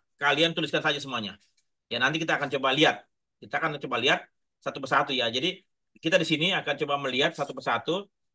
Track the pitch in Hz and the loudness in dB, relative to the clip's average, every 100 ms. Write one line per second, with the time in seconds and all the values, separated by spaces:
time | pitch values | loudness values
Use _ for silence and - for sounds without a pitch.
0 | _ - 143 143 165 165 151 156 151 147 | _ -2 0 4 2 0 -2 0 0 -2
1 | 139 120 101 98 _ _ _ _ - 117 | -4 -8 -8 -12 _ _ _ _ -6 0
2 | 131 160 165 147 139 139 131 143 156 - | 0 0 0 0 0 0 2 6 4 4
3 | - _ _ - 107 143 156 147 139 120 | -8 _ _ -20 -8 -4 -2 -4 -4 0
4 | 135 185 - _ _ _ 135 143 131 135 | 2 2 -2 _ _ _ -8 -6 0 2
5 | 135 127 117 123 170 180 _ _ _ _ | 2 0 0 0 -2 -4 _ _ _ _
6 | 160 180 160 151 180 170 147 143 143 143 | 0 2 2 0 0 0 -2 -4 -2 -2
7 | 139 127 165 160 139 131 131 117 - 185 | -2 0 0 0 -6 -6 -2 -2 -2 -4
8 | 202 _ _ | -6 _ _